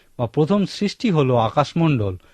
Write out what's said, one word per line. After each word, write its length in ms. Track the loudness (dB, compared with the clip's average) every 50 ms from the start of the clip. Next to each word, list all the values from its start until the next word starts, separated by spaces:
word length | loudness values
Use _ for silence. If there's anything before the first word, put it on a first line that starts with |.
| _ _ _ -6
বা 80 | -6
প্রথম 380 | -4 -2 0 0 2 2 0 0
সৃষ্টি 460 | -2 -4 -4 -4 -4 -4 -4 -2 0
হল 260 | 2 2 2 2 2
আকাশমণ্ডল, 800 | 2 2 2 0 0 -2 0 0 0 2 2 2 0 -2 -4 -6 -8 -12 _